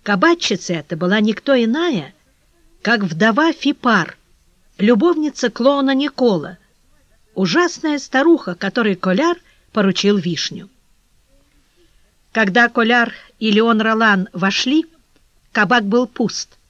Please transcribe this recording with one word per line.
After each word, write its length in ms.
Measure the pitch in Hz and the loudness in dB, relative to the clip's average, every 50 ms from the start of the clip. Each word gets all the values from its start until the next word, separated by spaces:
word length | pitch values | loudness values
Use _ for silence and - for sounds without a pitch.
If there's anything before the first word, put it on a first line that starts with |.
Кабачица 720 | _ - 202 185 - 330 339 339 - - 202 180 - - 180 | _ -2 0 2 2 2 2 0 0 -4 -4 -6 -4 -6 -8
эта 240 | 160 147 _ 180 | -8 -6 _ -8
была 220 | 156 175 180 202 220 | -4 -2 0 0 2
никто 340 | 214 220 214 - _ 277 269 | 2 0 -2 -4 _ 0 2
иная, 600 | 254 226 226 240 311 339 349 277 180 139 - _ _ _ _ _ _ _ _ _ _ _ _ _ _ | 2 2 0 0 0 -2 -2 -2 -4 -6 -10 _ _ _ _ _ _ _ _ _ _ _ _ _ _
как 200 | _ 202 233 220 | _ -2 -2 0
вдова 520 | 202 175 165 160 185 - - 269 311 330 302 | -2 -4 -2 0 0 0 2 2 0 0 0
Фипар, 640 | - - 277 285 _ - 240 220 190 156 - - _ _ _ _ _ _ _ _ _ _ _ _ | 0 -2 -4 -4 _ 0 0 0 0 0 -4 -10 _ _ _ _ _ _ _ _ _ _ _ _
любовница 720 | - 190 214 247 196 302 349 349 311 302 294 - - - 226 | 0 2 2 4 4 2 2 0 0 -2 -6 -4 -4 -6 -6
клоуна 440 | - - 233 269 285 277 269 269 269 | -4 0 0 0 2 2 0 0 0
Никола, 640 | 262 285 285 _ - 262 233 196 165 143 - - _ _ _ _ _ _ _ _ _ _ _ _ _ _ _ _ | 0 -2 -4 _ 0 0 0 0 0 -4 -10 -16 _ _ _ _ _ _ _ _ _ _ _ _ _ _ _ _
ужасная 640 | 185 190 170 165 330 349 339 - - - 311 294 277 | -4 -2 0 2 0 0 0 -4 -6 -4 -4 -4 -4
старуха, 560 | - - - 262 285 330 339 277 - 190 175 | -6 -4 -2 0 4 4 2 2 0 -10 -10
которой 400 | - - 196 - 247 226 208 190 | -6 -8 -4 -4 -2 -2 -2 -2
Коляр 420 | - - 185 180 202 302 339 349 349 _ _ _ _ _ _ - | -2 -2 -2 0 2 0 0 -2 -4 _ _ _ _ _ _ -2
поручил 440 | 220 202 196 185 - - 202 208 | 0 0 0 0 0 0 0 0
вишню. 520 | 202 147 175 165 - - - 156 - - - _ _ _ _ _ _ _ _ _ _ _ _ _ _ _ 277 _ _ _ _ _ _ _ _ _ _ _ _ _ _ _ _ | 0 -2 -4 -6 -6 -8 -10 -10 -14 -18 -20 _ _ _ _ _ _ _ _ _ _ _ _ _ _ _ _ _ _ _ _ _ _ _ _ _ _ _ _ _ _ _ _
Когда 360 | _ 220 220 196 175 240 240 233 | _ -2 0 2 4 2 2 2
Коляр 440 | - 240 226 220 240 247 233 226 - - - - _ | 2 0 0 2 2 2 0 -2 -6 -16 -20 -20 _
и 140 | _ 220 220 | _ -2 2
Леон 280 | 208 214 226 233 226 214 | 2 4 4 2 2 2
Ролан 480 | 220 220 220 220 226 214 202 185 190 - - | 0 0 0 2 2 2 2 2 -2 -4 -6
вошли, 540 | 175 180 190 196 - - 254 285 320 320 - _ _ _ _ _ _ _ _ _ _ _ _ | -2 -2 -2 -2 -2 -2 0 0 0 0 -2 _ _ _ _ _ _ _ _ _ _ _ _
кабак 340 | _ 226 208 170 247 240 208 | _ -2 0 2 2 0 2
был 220 | 196 214 240 254 | 2 0 0 0
пуст. 500 | 240 _ - 233 196 - - - _ _ _ _ | -2 _ -4 -4 -4 -4 -8 -12 _ _ _ _